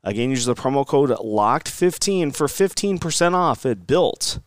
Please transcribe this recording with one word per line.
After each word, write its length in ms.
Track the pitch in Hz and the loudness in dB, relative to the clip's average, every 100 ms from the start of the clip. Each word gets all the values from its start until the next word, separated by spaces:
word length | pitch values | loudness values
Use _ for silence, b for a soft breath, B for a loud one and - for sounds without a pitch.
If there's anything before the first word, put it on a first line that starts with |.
Again, 280 | - 104 123 | -4 -2 -2
use 160 | 131 120 | 0 -2
the 80 | |
promo 320 | 120 - 139 139 | -2 0 0 2
code 280 | 143 139 117 | 2 2 0
locked 480 | 110 107 104 139 - | -2 2 2 2 -2
fifteen 640 | - 180 170 - 190 151 | -2 -2 0 -2 0 -2
for 180 | 139 147 | 0 -2
fifteen 500 | - 196 - 202 185 | 2 0 0 -2 -2
percent 360 | 165 - 170 | -2 2 2
off 320 | 180 170 117 135 | 2 0 0 -2
at 200 | 104 87 | -4 0
built 520 | 151 160 - - - | 2 2 0 -6 -8